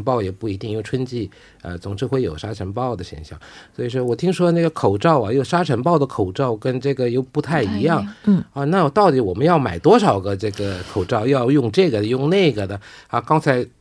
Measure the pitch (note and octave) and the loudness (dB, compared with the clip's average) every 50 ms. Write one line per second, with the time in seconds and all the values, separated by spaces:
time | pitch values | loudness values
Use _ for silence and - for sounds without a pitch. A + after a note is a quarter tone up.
0 | G2+ C3 B2+ A#2+ G2+ F#2 F#2 - - A2+ F#2+ F#2+ - A2 G#2 A2 G#2+ - - B2+ | -2 0 0 0 -2 -4 -6 -6 -6 -6 -6 -6 -8 -8 -8 -8 -6 -4 -4 -4
1 | C3 A#2 A#2+ A#2+ G#2 F2 - - - - - _ - E2+ F2 F2 - G2 G#2 F#2 | -4 -4 -6 -8 -8 -8 -10 -16 -20 -20 -20 _ -12 -12 -12 -10 -10 -10 -6 -6
2 | C3+ B2 C3+ C3 B2 F2 D#2 E2 - G#2 A2 - G#2 F#2+ G2+ B2 B2+ B2+ A#2+ F2 | -4 -2 -2 -2 -2 -2 -4 -8 -10 -10 -8 -8 -8 -8 -6 -6 -4 -4 -6 -6
3 | F2 - - D2 D#2 - D#2+ D#2 - - - - - - _ - B2 A#2+ A#2+ C3 | -10 -12 -14 -16 -16 -16 -18 -18 -20 -20 -20 -20 -20 -16 _ -8 -8 -4 -4 -2
4 | B2 B2 A#2 A2 E3 F3 F3+ - F3+ F3 E3 E3+ E3 D#3+ - - - G#2+ G2 G#2 | -2 -2 -2 0 0 0 0 2 2 2 2 2 2 0 0 0 2 2 2 4
5 | - E3+ D#3+ C3+ A2 G2 A#2 C3+ B2+ - - E3+ F3+ - C3 A2 B2+ E3+ F3 D#3+ | 4 4 4 4 2 2 0 0 0 0 0 0 0 0 0 0 2 2 2 2
6 | C#3 B2 - - G#2 F#2 G2 - C#3 B2+ A2+ G#2 - C3 B2 C3 B2+ C#3 C#3 C3+ | 2 0 -2 -2 -2 -2 -2 -2 -2 -2 -2 -2 -2 -4 -4 -2 -2 -2 -2 0
7 | B2+ A#2+ A#2 C3 B2+ - - D3+ D3 C3 E3 D3+ A#2+ F#2+ - G2 A#2+ D#3+ E3+ C#3 | 0 0 0 -2 -4 -2 -4 -4 -2 0 0 0 0 0 0 0 0 2 2 0
8 | G2+ G3+ - - - G#3 G3+ E3+ - - - C#3+ C#3+ C#3+ F3 G3 E3+ C#3 - G#3 | -2 -4 -10 -4 0 2 2 2 0 -4 -6 -4 -2 0 2 2 2 2 4 4
9 | G#3 F3+ C#3 C3 A#2 F#2 F2 - C#3 E3 F3+ D#3 C3 A2+ F2 - - D3+ G#3+ A#3+ | 4 6 4 4 2 0 0 0 2 2 4 2 2 0 -2 2 4 6 6 6
10 | G#3 E3 A2+ G2 F#2 G2+ G2+ F#2+ A2 G#2+ G2+ - G2+ G2 F#2+ F2+ F2 - - G#2+ | 6 2 2 0 -2 -4 -4 -4 -4 -4 -4 -6 -6 -6 -8 -8 -10 -6 -4 -4
11 | F2+ E2+ B2 A2 G#2+ C3 C#3+ C3+ A#2+ A#2+ C#3+ D3+ B2 A2+ G2+ F#3 F#3+ E3+ A#2 G#2 | -2 -2 -2 -2 0 0 0 2 2 2 2 2 2 2 2 2 2 4 2 0
12 | G#2 A2 B2 C3 C3+ D3+ F3+ G3+ F#3+ D3+ A#2 G#2 G2 F#2 G2+ G2 - - - - | 0 0 0 0 0 2 2 4 4 2 2 0 -2 -4 -6 -10 -12 -16 -20 -20
13 | - _ - A#2+ A#2 - D3+ D#3 C#3+ D3+ C3 B2 A#2+ - - _ | -8 _ -4 -2 0 2 0 2 2 2 2 2 0 -4 -8 _